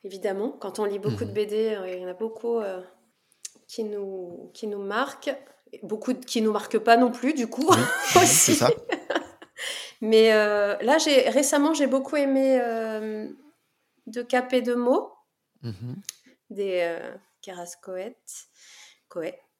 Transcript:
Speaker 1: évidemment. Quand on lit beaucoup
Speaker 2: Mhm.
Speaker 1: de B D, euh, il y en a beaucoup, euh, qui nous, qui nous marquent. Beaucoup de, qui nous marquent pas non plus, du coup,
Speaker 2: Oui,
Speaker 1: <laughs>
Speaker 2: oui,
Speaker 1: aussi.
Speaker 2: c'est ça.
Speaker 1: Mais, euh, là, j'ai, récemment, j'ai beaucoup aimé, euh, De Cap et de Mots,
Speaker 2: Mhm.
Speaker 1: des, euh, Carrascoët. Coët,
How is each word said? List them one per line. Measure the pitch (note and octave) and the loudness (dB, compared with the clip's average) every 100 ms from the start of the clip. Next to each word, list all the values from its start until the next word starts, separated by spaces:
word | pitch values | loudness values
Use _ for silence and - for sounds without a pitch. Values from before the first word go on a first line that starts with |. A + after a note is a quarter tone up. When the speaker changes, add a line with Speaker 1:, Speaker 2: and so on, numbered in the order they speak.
Speaker 1:
évidemment. | G3+ F#3+ G3+ G3 A3+ | -14 -6 -6 -4 -6
Quand | - G3+ F3+ | -8 -12 -4
on | |
lit | G#3 G3+ | -4 -2
beaucoup | G3 A2 | -4 -4
Speaker 2:
Mhm. | A3 | -4
Speaker 1:
de | G3+ | -4
B | G#3 | -4
D, | G#3+ A3 | -2 -2
euh, | G#3 F#3 | -4 -8
il | F3+ | -8
y | |
en | F3+ | -10
a | |
beaucoup, | F3+ A3 A3 A#3 A#3 | -8 -8 -6 -4 -4
euh, | G3+ F#3 F3+ _ _ _ _ _ - _ _ | -4 -8 -12 _ _ _ _ _ -20 _ _
qui | - | -10
nous, | G#3+ G#3 G3 F#3+ F3+ E3+ - | -8 -6 -8 -10 -12 -16 -20
qui | - G#3+ | -12 -10
nous | G3+ | -8
marquent. | G3 G#3 C#4 - - C4+ - _ _ - | -6 -4 -4 -6 -8 -10 -12 _ _ -20
Beaucoup | G3 G#3+ - | -10 -8 -4
de, | B3+ | -6
qui | - A#3 | -4 -2
nous | A3 | 0
marquent | G#3 G#3 A3 | 0 -2 -2
pas | A3 A#3 | 6 6
non | B3+ | 6
plus, | A#3+ B3+ | 2 -2
du | D#4 A3+ | -2 -4
coup, | - D#4+ | -2 4
Speaker 2:
Oui, | - | 4
Speaker 1:
<laughs> | - - G4+ - | 4 -2 2 6
Speaker 2:
oui, | |
Speaker 1:
aussi. | F#4+ | 6
Speaker 2:
c'est | - - | 6 4
ça. | - - - - - - - - - - - - - - - | 4 4 2 -4 -10 -4 -6 -6 -20 -20 -14 -12 -10 -14 -8
Speaker 1:
Mais, | A3 A3 A3 | 4 6 8
euh, | G#3+ G#3 G#3 G3+ G3+ | 6 4 2 0 0
là, | A3 D#4 | 2 2
j'ai, | D#4 C#4 A#3+ | 6 4 6
récemment, | A#3 C#4+ D4 D4 | 2 2 2 2
j'ai | D#4 C4+ | 2 2
beaucoup | C4 C4 D4+ | 2 0 0
aimé, | C#4 C4+ C4+ C4 | 2 2 4 2
euh, | A#3+ A3+ A3 A3 G#3+ G#3+ G#3+ - D4 _ _ _ _ _ - | 2 -4 -4 -6 -6 -8 -10 -14 _ _ _ _ _ _ -12
De | A3+ | -10
Cap | A#3+ B3+ B3+ | 0 0 2
et | B3+ | 0
de | A#3 | 2
Mots, | A#3+ A#3+ D#4 - - _ _ _ _ | 0 2 2 0 -16 _ _ _ _
Speaker 2:
Mhm. | A#2 F#2+ A#2+ E3 - - _ _ _ | -12 -10 -12 -12 -14 -18 _ _ _
Speaker 1:
des, | G3+ G3 F3+ | -8 -4 -2
euh, | E3+ E3 - G3 _ _ | -4 -6 -12 -16 _ _
Carrascoët. | - F3+ F3 - - F#3 G3+ B3+ - - - _ - - - _ _ | -18 -16 -16 -16 -14 -12 -12 -14 -20 -20 -20 _ -20 -20 -20 _ _
Coët, | F3 D#3+ - _ | -10 -10 -10 _